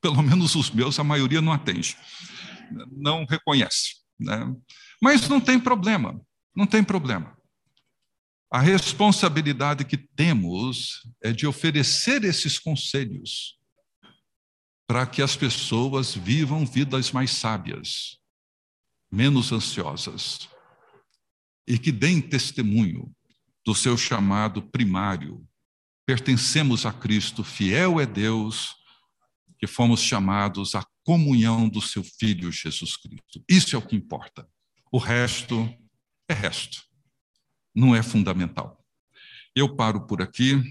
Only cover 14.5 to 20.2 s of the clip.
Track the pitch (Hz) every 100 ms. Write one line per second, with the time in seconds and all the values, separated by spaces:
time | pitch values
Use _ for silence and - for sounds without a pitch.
14.5 | _ _ _ _ 120 127 - 139 - 127
15.5 | - - 113 131 135 127 107 90 139 147
16.5 | 156 139 123 143 131 120 131 127 - 113
17.5 | 107 85 - - - - - _ _ _
18.5 | _ _ _ _ _ _ 95 135 139 113
19.5 | 113 - - 80 71 - -